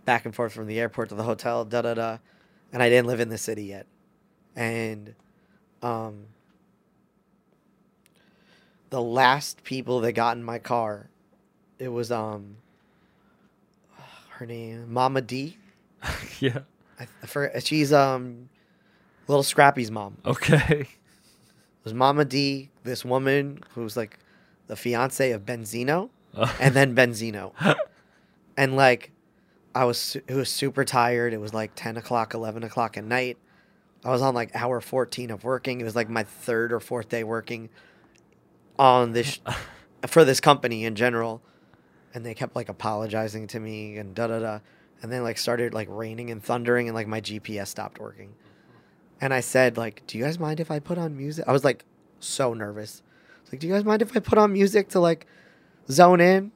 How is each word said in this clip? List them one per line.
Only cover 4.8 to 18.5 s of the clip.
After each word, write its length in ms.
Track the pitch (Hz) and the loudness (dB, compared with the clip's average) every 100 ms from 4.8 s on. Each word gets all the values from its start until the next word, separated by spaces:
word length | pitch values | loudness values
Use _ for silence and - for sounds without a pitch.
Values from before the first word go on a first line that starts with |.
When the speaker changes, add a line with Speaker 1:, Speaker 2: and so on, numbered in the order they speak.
| 113 107 107 - _ _ _ _ _ _ | -6 -8 -16 -20 _ _ _ _ _ _
Speaker 1:
um, 460 | 120 113 113 104 107 _ _ _ _ _ _ _ _ _ _ _ _ _ _ _ _ _ _ _ _ _ _ _ _ _ _ | -6 -6 -8 -14 -20 _ _ _ _ _ _ _ _ _ _ _ _ _ _ _ _ _ _ _ _ _ _ _ _ _ _
the 120 | 127 | -6
last 600 | 117 120 127 139 - - | -2 4 4 4 -2 -14
people 360 | - 131 117 123 | -10 -8 -2 0
that 120 | 117 | 0
got 240 | 113 117 120 | 0 0 -2
in 60 | |
my 160 | 117 117 | -6 -10
car, 500 | - 120 110 104 110 _ _ _ _ _ _ _ | -4 -2 -2 -6 -12 _ _ _ _ _ _ _
it 100 | 131 | -8
was, 220 | 120 113 | -6 -4
um, 460 | 117 110 104 101 104 _ _ _ _ _ _ _ _ _ _ _ _ _ - - - _ | -4 -4 -8 -14 -20 _ _ _ _ _ _ _ _ _ _ _ _ _ -20 -20 -20 _
her 160 | - 120 | -16 -14
name, 460 | 117 113 113 117 | -12 -12 -14 -4
Mama 300 | 117 127 135 | 2 2 2
D. 360 | 117 127 143 - _ _ _ _ | -2 -8 -8 -14 _ _ _ _
Speaker 2:
<laughs> 60 | - - - - | -10 -8 -10 -4
Yeah. 200 | 135 123 139 _ _ - | -2 -2 -12 _ _ -20
Speaker 1:
I, 80 | 120 - | -20 -18
I 20 | 113 | -8
forget, 400 | 143 143 - - | -4 -4 -4 -2
she's, 260 | 156 143 | 0 6
um, 580 | 147 139 131 127 120 123 | 6 6 0 -6 -14 -20